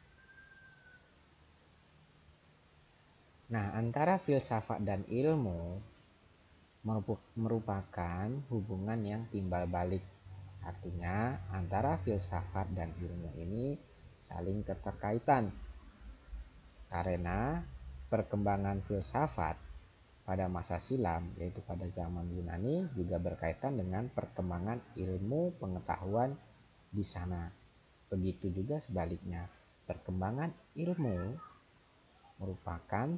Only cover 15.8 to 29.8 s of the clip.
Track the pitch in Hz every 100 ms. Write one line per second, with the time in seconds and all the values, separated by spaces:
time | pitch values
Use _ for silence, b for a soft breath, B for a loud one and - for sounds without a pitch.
15.8 | - - - - - - - - - -
16.8 | - 87 92 90 87 95 127 170 - -
17.8 | - - - 110 - 104 101 101 98 98
18.8 | - 101 - 120 156 - 80 82 - -
19.8 | - - - - - 95 92 87 85 87
20.8 | - 131 98 82 87 - 87 - - 85
21.8 | 90 90 85 87 87 90 85 85 113 165
22.8 | 185 120 87 85 87 85 82 - 131 131
23.8 | 92 92 127 127 113 - 90 87 98 120
24.8 | - - 92 92 101 147 175 170 98 90
25.8 | - - 95 107 131 143 - - - -
26.8 | - 101 95 92 90 87 85 - - -
27.8 | - - - 95 92 90 98 90 107 151
28.8 | 135 90 85 87 92 87 92 - - -